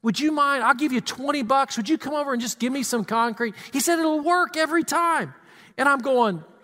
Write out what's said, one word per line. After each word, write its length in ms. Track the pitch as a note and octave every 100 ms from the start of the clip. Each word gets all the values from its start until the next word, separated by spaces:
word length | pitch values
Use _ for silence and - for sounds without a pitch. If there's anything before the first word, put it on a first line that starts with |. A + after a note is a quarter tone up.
would 160 | A3+ G#3+
you 140 | D4+
mind? 300 | D4+ C#4+ C#4
I'll 120 | A#3
give 180 | C4 D4
you 80 | B3+
twenty 420 | - - C#4 C#4+
bucks. 340 | A3 C4+ C4 -
Would 120 | G#3
you 100 | D#4
come 160 | -
over 180 | D4 C#4+
and 80 | B3
just 180 | A#3 -
give 140 | B3
me 100 | C#4
some 220 | B3 A#3+
concrete?'" 500 | G3 A3 A#3 G#3+ - - -
He 80 | C#4+
said, 180 | D#4 E4
"It'll 220 | D#4+ D#4
work 360 | D4 F4 F4 D#4+
every 280 | D#4+ E4
time." 500 | - D4 E4+ D#4 E3 - - - - -
And 120 | C4+
I'm 120 | C#4
going 440 | A#3+ B3+ A3+ F3 - -